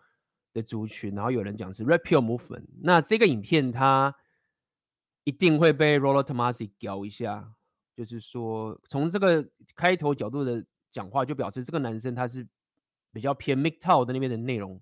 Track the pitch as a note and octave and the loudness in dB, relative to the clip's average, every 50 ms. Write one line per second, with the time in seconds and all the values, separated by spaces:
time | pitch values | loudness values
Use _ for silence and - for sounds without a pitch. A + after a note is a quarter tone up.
0 | _ _ _ _ _ _ _ _ _ _ - A#2 A2 - A#2 A2 G#2+ A2 - - | _ _ _ _ _ _ _ _ _ _ -10 -10 -8 -8 -8 -8 -8 -10 -10 -10
1 | - G2+ G2 G2 G#2 A#2+ C3 A#2 G2 G2+ G#2 G#2+ G2 F2+ G2 - A2 C3 E3 E3+ | -10 -8 -6 -4 -4 -2 -2 -2 -4 -6 -8 -10 -10 -12 -10 -6 -2 0 0 0
2 | - - E3+ C#3+ A#2+ A2+ A#2+ A#2+ - - A#2 - - - - - - E3 F3+ E3 | 2 2 2 2 4 2 -2 -4 -6 -12 -16 -18 -18 -20 -16 -4 2 4 6 6
3 | D3 - A3 A3 A#3 F#3 B2+ G#2+ G2+ - E3 D#3 C3+ B2+ A#2 B2+ C3 C3+ C3+ C3+ | 6 4 4 4 4 4 4 0 0 2 2 2 2 2 0 2 4 4 6 4
4 | C3+ C#3 C#3 - _ _ _ _ _ _ _ _ _ _ _ _ _ _ _ _ | 4 2 0 -6 _ _ _ _ _ _ _ _ _ _ _ _ _ _ _ _
5 | _ _ _ _ _ D3 B2+ - F#3+ E3+ D#3 D3 E3+ E3 D3 C#3 D#3 D3+ D3 C#3+ | _ _ _ _ _ -6 -2 2 4 4 4 6 4 4 4 4 4 4 4 4
6 | C3+ C#3 C#3 C#3 C3+ - C3+ A#2+ A#2+ B2 A#2+ - A#2 G#2 - _ - G2+ G2 G2 | 4 4 2 2 2 0 -2 -2 -2 -2 -2 -4 -8 -12 -12 _ -10 -10 -8 -8
7 | G2+ G#2 G#2 - A#2+ G#2+ G#2 G#2 G#2 A2 A2 _ _ _ _ _ _ _ _ - | -10 -12 -10 -8 -6 -6 -6 -8 -12 -16 -20 _ _ _ _ _ _ _ _ -14
8 | A#2 A2+ A#2 A#2 - - - B2 A#2 A2+ A2 A2 A2 A2 G#2 - _ - - C#3 | -14 -12 -12 -14 -14 -12 -10 -8 -8 -6 -6 -6 -8 -10 -12 -14 _ -8 -4 -2
9 | D3 E3+ F3 G3+ G3 F#3 E3+ D#3 C3+ - _ _ _ _ _ - E3 F3+ F#3 E3+ | -2 0 0 2 4 4 4 4 0 -4 _ _ _ _ _ 0 2 2 2 2
10 | D3+ D3 C#3+ - A2+ G#2+ B2+ D3 C#3 B2+ A#2+ A2+ - - _ _ _ _ _ A#2 | 0 -2 -2 -2 -4 -6 -4 -4 -4 -4 -4 -6 -8 -12 _ _ _ _ _ -14
11 | G2 F#2 A#2+ C#3 C3 C3 D3+ C3 A#2 G2 - C3 B2 - D#3 D#3+ C3+ A#2 A2+ A2 | -12 -4 -2 -2 -2 -2 -4 -4 -6 -6 -6 -10 -8 -6 -4 -4 -4 -4 -6 -6
12 | A2 C3 B2 A#2+ B2+ A#2+ B2 B2+ A#2+ - _ _ _ _ _ _ _ _ _ _ | -6 -6 -4 -4 -4 -4 -6 -10 -14 -14 _ _ _ _ _ _ _ _ _ _
13 | _ _ - A2 G#2 C3+ C#3 - - D3+ C3+ C3 C#3+ D#3+ D#3 _ - F3 F3+ C#3+ | _ _ -12 -6 -4 -4 -4 -2 -2 0 0 2 0 0 -2 _ 2 4 4 4
14 | B2 A#2 B2+ C3 C3+ B2+ A#2+ A2 A#2 C3 B2+ G#2+ G2+ F#2+ F#2 F#2+ | 4 2 -2 -2 -2 -2 -4 -4 -4 -4 -4 -6 -6 -8 -12 -16